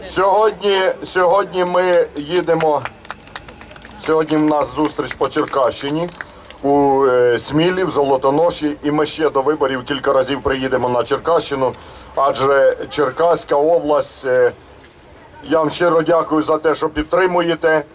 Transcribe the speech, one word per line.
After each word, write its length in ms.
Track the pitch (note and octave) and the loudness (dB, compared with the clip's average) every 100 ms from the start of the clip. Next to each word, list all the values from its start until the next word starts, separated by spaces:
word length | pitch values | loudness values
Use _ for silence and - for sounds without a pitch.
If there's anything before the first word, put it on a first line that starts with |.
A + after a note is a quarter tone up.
Сьогодні, 760 | - - F#3+ G3 A3 F3+ G3+ G3 F#3+ - | -6 0 2 4 2 0 0 2 0 -2
сьогодні 600 | D3 F3+ F3+ G3 F#3 F3+ | -4 0 2 2 0 -2
ми 420 | F3+ F3+ F3+ F3 D#3 D3 | 0 0 2 2 2 -4
їдемо, 680 | D3 F3 E3 E3 D#3+ C#3+ - - - - - - - - - - - - | -4 -2 0 0 2 0 -4 -14 -18 -18 -16 -18 -18 -20 -20 -20 -20 -12
сьогодні 360 | - D#3+ D#3 D#3 | 0 0 2 2
в 80 | |
нас 300 | D3+ D3+ B2+ | 2 2 0
зустріч 400 | B2+ D3+ - C3 | -2 -2 -2 -8
по 140 | - D3+ | -4 -4
Черкащині, 840 | - C3 C3+ B2 G#2+ C#3+ D3+ F3 - - - - - | -2 -2 0 0 -2 -6 -4 -6 -10 -18 -18 -20 -6
у, 420 | C#3 C#3+ C#3 C3+ C3+ | 0 2 4 4 4
е, 320 | B2+ B2 A#2 | 4 2 2
Смілі, 460 | A#2 C#3+ E3+ F#3 | 0 0 0 0
в 60 | F3+ | -2
Золотоноші, 840 | B2+ C#3 C3+ - C#3+ E3+ E3+ D3+ D3 | 0 0 2 2 2 0 0 -4 -4
і 80 | D3 | -2
ми 160 | D3+ D3+ | -2 -2
ще 240 | - D#3 | -2 -2
до 120 | C3+ | 0
виборів 420 | C3 D#3 C3+ C3 | -2 0 -2 -4
кілька 280 | B2 C#3 C#3 | -6 -4 0
разів 300 | C3+ C3 C#3 | 0 0 -4
приїдемо 460 | C#3 C3 C3 B2+ B2 | -4 -4 -2 -2 0
на 160 | B2 | -2
Черкащину, 680 | A#2+ C3+ - E3 - C#3 C3 - - - - | -2 -4 0 0 0 -2 -2 -4 -16 -20 -10
адже 600 | - C#3 A#2+ C3+ C#3 C3 - B2 | -2 0 0 2 4 4 2 -8
Черкаська 680 | - C3+ C3 E3+ D#3+ - D3 | -2 -2 0 2 2 0 0
область, 680 | D3+ E3+ D3 D3 C3 - | 2 2 2 0 -2 -6
е, 280 | C3+ B2+ A#2+ A#2 - - - - - - - - | -2 2 2 0 -20 -20 -20 -20 -20 -20 -20 -20
я 140 | - D#3+ | -2 0
вам 120 | D3+ | 0
щиро 320 | - F3 D#3+ | 0 2 2
дякую 400 | D#3 E3 D#3 D#3 | 2 0 2 -2
за 160 | D3+ D#3 | 0 0
те, 160 | D#3+ | 0
що 140 | D3 D#3 | 0 -2
підтримуєте 960 | D3+ D3+ F3 F#3 F3 E3+ D#3+ E3 D#3 D3 | -4 -2 0 2 0 -2 0 0 0 -2